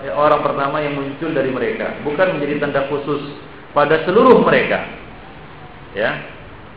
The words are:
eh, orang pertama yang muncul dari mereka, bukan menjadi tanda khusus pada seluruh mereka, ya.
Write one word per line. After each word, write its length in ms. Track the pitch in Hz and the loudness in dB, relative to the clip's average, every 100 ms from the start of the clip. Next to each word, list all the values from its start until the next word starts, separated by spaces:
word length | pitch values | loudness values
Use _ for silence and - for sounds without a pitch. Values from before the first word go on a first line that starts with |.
| 139 | -6
eh, 100 | 143 | 2
orang 240 | 147 147 147 | 4 4 2
pertama 340 | 135 139 151 | 0 0 0
yang 160 | 147 143 | -2 -4
muncul 380 | 139 - 160 135 | -6 -6 -4 0
dari 160 | 131 | 0
mereka, 480 | 131 113 104 101 - 143 | 0 -2 -2 -4 -4 -4
bukan 320 | 147 185 151 | 0 0 0
menjadi 240 | 143 143 | -2 -2
tanda 240 | 143 135 135 | 0 0 -2
khusus 480 | 143 156 143 - - - - - 147 | -4 -2 -4 -6 -14 -16 -18 -4 2
pada 300 | 147 156 180 | 4 2 4
seluruh 380 | 202 262 214 175 | 6 8 8 8
mereka, 420 | 135 104 95 - - - - - - - - - - - 98 | 4 2 -2 -4 -12 -16 -18 -18 -18 -18 -18 -18 -18 -10 -2
ya. 400 | 120 147 - - - - - | -2 -2 -10 -16 -18 -18 -18